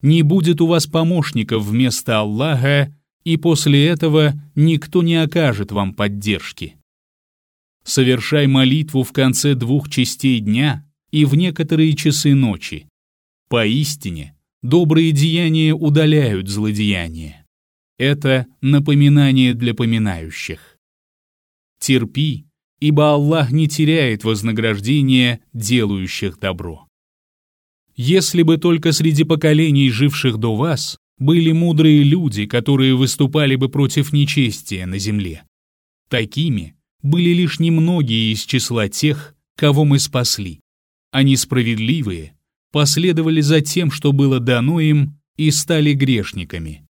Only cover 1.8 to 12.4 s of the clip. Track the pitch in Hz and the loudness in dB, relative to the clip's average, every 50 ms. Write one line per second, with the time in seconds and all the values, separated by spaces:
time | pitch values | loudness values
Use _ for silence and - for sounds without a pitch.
1.8 | 127 127 113 - - - 117 107 107 107 104 110 135 160 156 127 123 139 143 143 | 0 0 0 -4 -4 -2 -2 0 0 -2 -2 -4 -2 -2 -2 0 0 2 2 2
2.8 | 139 143 - _ _ _ _ _ _ 165 165 156 160 170 165 147 - 147 143 143 | 0 -2 -4 _ _ _ _ _ _ -2 -2 0 2 0 0 2 2 2 4 4
3.8 | 143 160 175 160 170 160 147 156 151 147 143 147 - - _ - 147 165 165 151 | 4 2 0 0 0 0 2 2 2 2 0 -4 -10 -8 _ 2 2 2 2 0
4.8 | 147 - - 185 170 165 165 165 160 151 - 175 160 139 117 98 101 98 104 104 | -4 -2 -2 0 0 2 0 0 0 0 0 0 0 0 0 -2 -6 -6 -4 -4
5.8 | 101 95 92 - 104 104 101 101 101 104 104 85 - - - - - 76 - _ | -4 -4 -4 -4 -4 -4 -4 -4 -4 -4 -4 -4 -6 -12 -16 -14 -16 -16 -16 _
6.8 | _ _ _ _ _ _ _ _ _ _ _ _ _ _ _ _ _ _ _ _ | _ _ _ _ _ _ _ _ _ _ _ _ _ _ _ _ _ _ _ _
7.8 | _ - - - 131 127 127 123 104 - - 151 143 139 135 135 131 127 131 156 | _ -6 0 0 2 2 2 0 -2 -2 0 0 2 2 2 2 2 2 2 0
8.8 | 151 151 - 135 127 120 - - 135 131 123 - - 143 143 127 117 117 135 147 | -2 -2 -2 -2 -2 -2 -2 -2 0 0 0 0 0 -2 -2 -2 -2 -2 -2 -2
9.8 | 143 - - - 127 123 - - - 135 127 117 107 104 107 117 139 151 135 - | -2 -4 -2 -2 -2 -2 -4 -4 -2 0 0 0 0 -2 0 0 0 0 -2 -4
10.8 | - _ _ _ _ _ - 156 151 139 135 147 180 185 160 - 165 160 165 156 | -8 _ _ _ _ _ 0 2 2 2 2 2 0 0 -2 -4 -4 -2 2 2
11.8 | 160 160 151 147 - 156 143 147 - 151 139 139 | 2 2 0 0 0 -2 -2 0 2 2 2 4